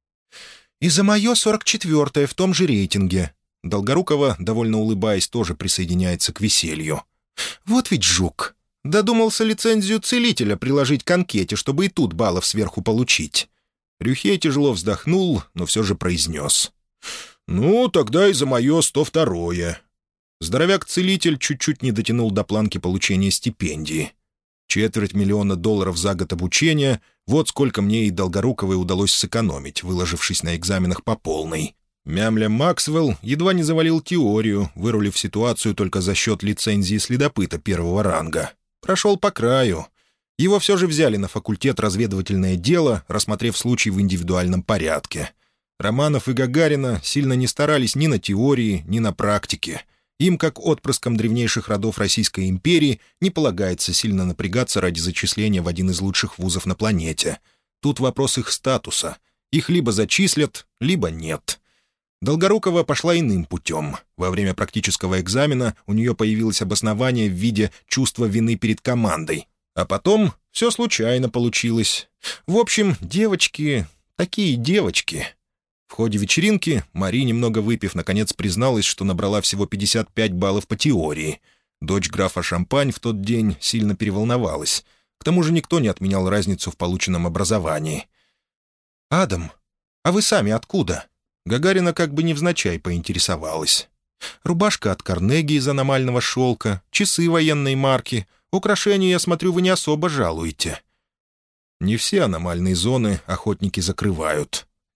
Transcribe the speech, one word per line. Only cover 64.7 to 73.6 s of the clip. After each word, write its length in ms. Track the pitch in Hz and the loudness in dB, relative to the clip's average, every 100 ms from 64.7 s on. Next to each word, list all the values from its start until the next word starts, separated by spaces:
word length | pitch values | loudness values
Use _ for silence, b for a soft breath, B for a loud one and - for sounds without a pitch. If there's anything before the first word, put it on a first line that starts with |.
| - 101 - 92 92 | -2 -2 -2 -2 -2
экзамена 520 | 90 120 147 131 120 b - | 0 0 0 0 -2 b -2
у 80 | |
неё 200 | 104 120 | 0 0
появилось 460 | 113 110 110 113 98 | 0 0 0 0 -2
обоснование 680 | 98 101 110 104 127 123 107 | -2 -2 -2 0 0 0 0
в 20 | |
виде 400 | 90 113 107 104 b - | 0 0 2 0 b -6
чувства 400 | - 131 - 117 | -2 0 0 0
вины 300 | 107 113 113 | 2 0 0
перед 260 | 113 107 | 0 -2
командой. 640 | - 123 107 80 80 78 - _ _ | -2 0 2 0 -2 -6 -8 _ _
А 120 | - 87 | -6 -2
потом 480 | 98 175 214 202 - _ | -2 2 4 2 -2 _
всё 200 | - 233 | -2 0
случайно 600 | 233 233 - 113 127 127 | 0 -2 0 0 0 0
получилось. 800 | 123 120 113 117 113 107 - - _ B B - | 0 0 0 0 0 0 -2 -6 _ B B 0
В 120 | 196 | 0
общем, 360 | 233 - 202 139 | 2 2 2 0
девочки... 840 | 80 175 214 185 - - | -2 0 2 2 -2 -2